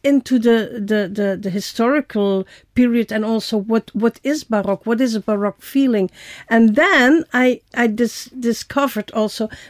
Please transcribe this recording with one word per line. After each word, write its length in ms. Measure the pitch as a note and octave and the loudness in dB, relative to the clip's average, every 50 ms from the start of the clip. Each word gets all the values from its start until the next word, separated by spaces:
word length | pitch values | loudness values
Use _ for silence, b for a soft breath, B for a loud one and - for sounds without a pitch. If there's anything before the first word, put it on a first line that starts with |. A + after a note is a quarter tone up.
| - | 0
into 360 | C#4 C#4+ C4+ - - C4 A#3+ | 2 2 2 2 0 0 2
the, 320 | A3 A#3 A3+ A3+ G#3+ - - | 4 4 2 2 0 -4 -8
the, 360 | A3 G3+ G#3 G#3+ G#3 G3+ E3+ | -8 -4 -2 -2 -2 -2 -2
the, 260 | G#3 G#3 G3+ G3+ F#3+ F3 | -4 -2 -2 -2 -2 -4
the 80 | G#3 F#3+ | -6 -6
historical 960 | F3 G3+ - - - - A3+ B3 C#4+ D4+ - - - G#3 G3+ G3 G3 F#3+ F#3+ b b b b b - | -6 -6 -6 -6 -4 -2 0 2 0 0 -2 -2 -2 -2 0 0 0 -2 -4 b b b b b 0
period 360 | B3 B3 A#3+ A#3 A#3+ G#3+ - | 2 2 2 2 0 -2 -2
and 140 | G#3 G#3+ G#3+ | -2 -4 -2
also 320 | A3 A3+ A3 - - A3+ | -2 -2 -2 -2 -2 -4
what, 360 | G#3 G3 A3 A3+ A3+ - - - | -4 -2 0 -2 -2 -2 -4 -4
what 260 | G3+ A3+ A#3 - - - | -2 -2 -2 -2 -2 -4
is 200 | C4+ D4+ D4+ - | -4 -4 -4 -4
Baroque? 400 | - A3 G#3 G3 G3 G3 F#3+ - | -4 -2 -2 0 -2 -4 -4 -2
What 160 | A3 A#3+ A3+ | -2 0 0
is 140 | C4 A#3+ A3 | 0 0 -2
a 40 | G#3 | -2
Baroque 420 | - A3+ G#3+ G3+ G#3 G3+ - _ | -2 -2 -2 -2 -2 -4 -6 _
feeling? 480 | - - - C#4 C#4 B3+ A3+ G3+ F#3+ F#3 B B B B B B B B | -10 -4 0 0 2 2 2 2 0 -2 B B B B B B B B
And 260 | A3+ A#3 A#3 A3 G#3+ | 4 4 4 6 4
then 500 | C#4+ E4 G4+ F#4 C#4 B3 B3+ D#4 E4+ - - - | 4 4 4 4 4 4 4 4 2 2 0 0
I, 260 | B3 B3+ B3+ A#3+ - _ _ - | 2 2 2 0 -2 _ _ -4
I 140 | A#3+ A#3+ | -2 -2
dis-, 380 | A3+ G#3 A3+ A#3+ A3 - - - - - C4 | 0 0 0 -2 -2 -4 -6 -16 -16 -12 -6
discovered 720 | A#3 A#3 A3 - - - - C#4 C#4 C4 - G#3+ G3+ - | -4 -4 -4 -4 -6 -6 -2 -2 -2 -2 -2 -6 -8 -6
also 380 | - A3 G#3+ G#3 - - A3 A3 B B B | -4 -2 -2 -2 -2 -6 -8 -8 B B B